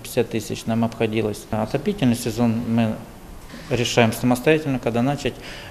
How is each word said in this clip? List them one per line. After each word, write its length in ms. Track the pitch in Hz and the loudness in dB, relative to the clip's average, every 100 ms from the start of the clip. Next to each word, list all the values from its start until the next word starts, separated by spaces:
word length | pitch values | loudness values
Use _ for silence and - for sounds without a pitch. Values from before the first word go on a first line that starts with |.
пятьдесят 280 | - 127 117 | -4 -2 0
тысяч 340 | 113 110 107 113 | -2 -4 -6 -2
нам 180 | 113 | 0
обходилось. 640 | 117 - 113 110 107 104 - | 0 0 0 2 0 -2 -4
А 120 | 107 | -2
отопительный 540 | 107 135 208 196 127 117 | -2 -2 -2 2 2 2
сезон 380 | 120 110 120 113 113 | 0 0 2 2 0
мы 280 | 113 110 - - - - - - - - | 2 2 0 -10 -16 -16 -16 -16 -12 -2
решаем 420 | 120 117 - 113 | 0 2 4 4
самостоятельно, 680 | 113 127 123 156 156 147 127 | 4 2 2 4 4 2 -2
когда 220 | 120 117 | 0 0
начать, 320 | 131 143 123 - - - - | 0 0 -4 -6 -12 -14 -16